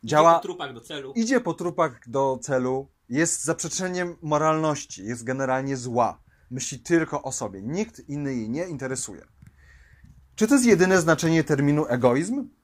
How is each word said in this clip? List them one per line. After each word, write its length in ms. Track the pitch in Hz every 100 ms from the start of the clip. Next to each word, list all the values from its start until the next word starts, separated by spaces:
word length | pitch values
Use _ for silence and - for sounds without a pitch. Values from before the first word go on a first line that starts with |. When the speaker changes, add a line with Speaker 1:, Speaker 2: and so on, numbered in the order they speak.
Speaker 1:
Idzie 80 | 113
Speaker 2:
Działa 240 | 151 160
Speaker 1:
po 60 | 165
trupach 320 | - 175 143
do 60 | 120
celu. 320 | - 151 135
Speaker 2:
Idzie 280 | 226 226 254
po 140 | 247
trupach 540 | 160 175 170 160 123 120
do 300 | 135 135 131
celu. 460 | - 131 127 131 139 _ _
Jest 360 | 127 165 -
zaprzeczeniem 720 | - 165 165 - 185 180 180 170
moralności, 800 | 160 147 156 156 156 143 - -
jest 200 | 98 120
generalnie 520 | 113 131 135 131 135 135
zła. 440 | 123 120 113 - _ _ _
Myśli 280 | 127 - 131
tylko 440 | - 170 160 143
o 100 | 131
sobie. 300 | - 110 95
Nikt 460 | 104 170 220 - -
inny 260 | 143 143
jej 160 | 127 110
nie 140 | 131
interesuje. 600 | 180 151 131 131 - 87 - _ - _ - - _ _ - - _ -
Czy 120 | 220
to 60 |
jest 120 | 277 240
jedyne 340 | 190 185 190
znaczenie 440 | 165 156 165 165
terminu 420 | 151 147 143 147 156
egoizm? 600 | 123 127 123 175 269 254 _